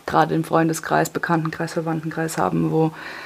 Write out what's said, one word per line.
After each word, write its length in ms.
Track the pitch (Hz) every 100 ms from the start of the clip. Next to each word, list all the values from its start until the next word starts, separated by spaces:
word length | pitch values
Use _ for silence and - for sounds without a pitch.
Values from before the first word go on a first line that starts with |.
| -
gerade 280 | 156 156
im 100 | 160
Freundeskreis, 680 | 160 160 165 160 - 151 165
Bekanntenkreis, 640 | - - 165 160 - 165
Verwandtenkreis 640 | 170 160 160 160 160 160 160
haben, 320 | 185 165 160
wo 220 | 160 160 - - -